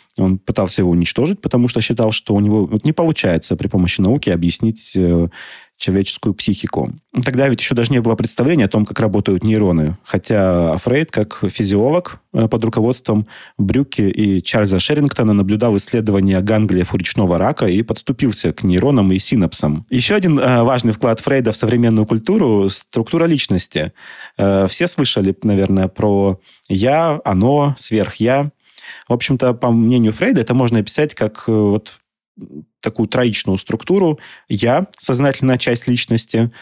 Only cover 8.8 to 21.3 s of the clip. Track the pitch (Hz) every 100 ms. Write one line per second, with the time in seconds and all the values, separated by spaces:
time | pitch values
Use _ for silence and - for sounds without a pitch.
8.8 | 104 101 110 101 98 92 110 107 98 82
9.8 | 76 87 - 92 - 107 95 87 85 80
10.8 | - 135 160 - 107 - 98 - 101 101
11.8 | 123 165 175 - _ - 113 120 113 117
12.8 | 113 127 - 107 104 - - - 98 123
13.8 | 143 - 101 - 104 95 - 117 101 95
14.8 | - 151 143 - 110 101 95 104 117 101
15.8 | - 117 107 98 98 92 101 107 104 90
16.8 | 90 95 90 - 92 85 104 151 107 95
17.8 | 117 110 - 123 135 - - - 95 90
18.8 | 127 135 95 95 - 117 82 - 76 76
19.8 | - 127 - 208 180 143 127 120 117 123
20.8 | 120 107 123 113 -